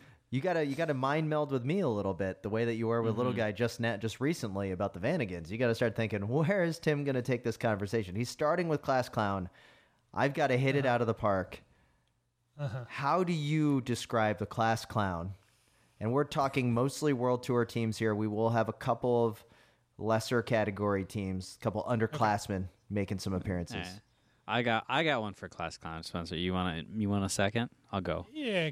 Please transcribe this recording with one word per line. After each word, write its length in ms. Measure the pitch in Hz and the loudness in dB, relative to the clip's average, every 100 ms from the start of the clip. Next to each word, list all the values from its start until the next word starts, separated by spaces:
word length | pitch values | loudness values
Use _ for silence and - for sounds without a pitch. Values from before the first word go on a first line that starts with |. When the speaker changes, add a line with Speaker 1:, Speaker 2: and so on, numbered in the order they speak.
| - - _ | -10 -20 _
Speaker 1:
you 100 | 127 | -2
gotta, 240 | 185 165 | 2 2
you 120 | 147 139 | 0 0
gotta 180 | 160 | 0
mind 340 | 131 135 151 156 | 0 0 0 0
meld 220 | 151 143 | 0 0
with 140 | 135 123 | 0 0
me 140 | 196 | 2
a 80 | 156 | 2
little 260 | 104 98 | 2 0
bit, 300 | 90 95 90 | 0 -2 -2
the 60 | 101 | -2
way 160 | 110 117 | 0 2
that 100 | 113 | 0
you 100 | 113 | 0
were 140 | 117 | 2
with 160 | 113 110 | 2 2
little 140 | 127 | 0
Speaker 2:
Mm-hmm. 80 | 113 | 0
Speaker 1:
guy 120 | 107 | -2
just 280 | 98 117 - | 0 -2 0
na-, 180 | 117 101 | -2 -2
just 220 | 113 - | -4 -2
recently 480 | 139 170 107 98 98 | -2 -2 -4 -2 -2
about 220 | 90 98 | 0 -2
the 60 | 87 | -2
Vanagons. 500 | 113 175 101 87 80 | 0 0 -2 -4 -6
You 80 | 113 | 0
gotta 160 | 120 | 2
start 220 | 113 117 110 | 2 0 0
thinking, 320 | 110 107 101 | -2 -2 0
"Where 360 | 143 160 202 | 0 2 2
is 140 | 170 156 | 0 0
Tim 260 | 160 147 | 0 0
gonna 200 | 143 127 | 0 -2
take 200 | 123 120 | 0 0
this 140 | 117 - | -2 -2
conversation?" 580 | 120 101 101 117 92 98 | 0 0 0 -2 -2 -4
He's 140 | 120 | -6
starting 380 | - 151 175 170 | -2 0 2 0
with 160 | 147 | 0
class 260 | - 131 123 | 2 0 0
clown. 400 | 117 101 98 90 - - - _ _ _ | 0 0 0 -4 -10 -20 -20 _ _ _
I've 220 | - 139 160 | -2 0 2
gotta 220 | 139 127 | 2 4
hit 180 | 135 139 | 4 2
it 100 | 135 | 2
Speaker 3:
Uh-huh. 80 | 120 | 2
Speaker 1:
out 60 | |
of 60 | 113 | 2
the 80 | 107 | 2
park. 460 | 110 95 90 - - _ _ _ _ _ _ _ _ 147 | 2 2 0 -10 -18 _ _ _ _ _ _ _ _ -8
Speaker 3:
Uh-huh. 260 | 143 127 117 | -6 -6 -8
Speaker 1:
How 360 | - 143 175 | -4 2 2
do 100 | 180 | 2
you 480 | 165 147 156 151 139 | 0 0 2 4 2
describe 560 | 117 113 - 117 107 104 | 0 -4 0 2 2 2
the 80 | 101 | -2
class 400 | - 113 110 - | 0 2 0 -2
clown? 480 | 113 98 85 92 98 _ _ _ _ _ _ | -2 0 -2 -6 -10 _ _ _ _ _ _
And 140 | 110 | 0
we're 100 | 135 143 | 0 0
talking 460 | 156 135 139 123 | 0 0 2 2
mostly 420 | 117 139 - 151 | 2 0 0 0
World 280 | 127 123 123 | 2 2 0
Tour 240 | 131 120 117 | 2 0 0
teams 320 | 117 113 107 | 0 -2 0
here. 160 | 110 | 0
We 140 | 107 107 | 2 0
will 240 | 104 113 | 2 2
have 180 | 117 110 | 4 2
a 40 | |
couple 520 | - 135 113 127 120 113 | 0 -2 0 2 4 2
of 180 | 107 - - _ _ _ - | 0 -14 -20 _ _ _ -6
lesser 460 | 104 110 - 123 | 0 0 2 0
category 600 | - 113 104 98 104 98 95 | 2 2 2 0 0 0 -2
teams, 520 | 107 95 92 92 - | -4 -4 -4 -6 -4
a 40 | |
couple 200 | 113 101 - | -2 -2 0
underclassmen 840 | 117 110 - 107 104 - 95 92 - - | 0 0 2 2 2 0 -4 -4 -12 -6
making 260 | 104 98 95 | -4 -2 -4
some 140 | 98 | -2
appearances. 420 | 92 101 90 85 104 | -2 -2 -4 -4 -6
Speaker 2:
All 60 | |
right. 200 | 90 98 - _ _ _ - | -8 -12 -20 _ _ _ -4
I 120 | 117 | 0
got, 200 | 120 113 - | 2 0 0
I 140 | 135 | 0
got 180 | 160 127 | 2 0
one 140 | 107 - | -2 -8
for 120 | 92 | -12
class 300 | - 82 - | -8 -8 -8
clown, 240 | 85 80 | -10 -10
Spencer. 340 | - 87 85 85 | -6 -6 -4 -2
You 180 | 90 | 0
wanna, 300 | 92 90 82 - 107 | 0 0 -4 -6 -4
you 120 | 101 | 0
want 160 | 101 | 0
a 60 | 95 | 0
second? 400 | - 98 120 120 - _ | 0 0 0 -4 -10 _
I'll 100 | 98 | -4
go. 240 | 87 82 87 | -2 -4 -6
Speaker 3:
Yeah, 380 | 302 254 190 156 | -8 -4 -2 -2